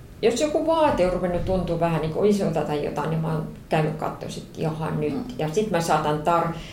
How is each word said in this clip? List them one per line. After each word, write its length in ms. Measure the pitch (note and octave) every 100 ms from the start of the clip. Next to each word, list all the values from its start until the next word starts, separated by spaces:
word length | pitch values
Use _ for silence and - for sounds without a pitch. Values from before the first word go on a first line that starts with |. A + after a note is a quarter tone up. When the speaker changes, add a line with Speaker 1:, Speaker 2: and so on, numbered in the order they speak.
| - -
Speaker 1:
jos 180 | A#3 A#3+
joku 260 | D4+ D#4 D#4
vaate 400 | D#4+ D4 G3+ F3+
on 60 |
ruvennut 320 | F3+ F3+ F3
tuntua 360 | F3+ F#3 E3+ E3
vähän 200 | E3+ D#3+
niinku 220 | D#3+ -
isolta 360 | G3+ G3+ - D#3+
tai 240 | D3+ D3
jotain, 260 | - - D#3
niin 100 | D#3+
mä 120 | D#3+
oon 140 | D#3 D#3 - -
käynyt 260 | D#3+ D3+ -
kattoo 340 | - - -
sit, 140 | - - -
jaha, 320 | D#3+ D#3+ D#3+
nyt. 240 | D#3 D3+
Speaker 2:
Mm. 100 | C3+ - -
Speaker 1:
Ja 100 | D#3
sit 180 | G#3 G#3
mä 100 | E3+
saatan 420 | D#3+ D#3 D3+ D3+
tar-, 320 | F3 E3+ E3 - -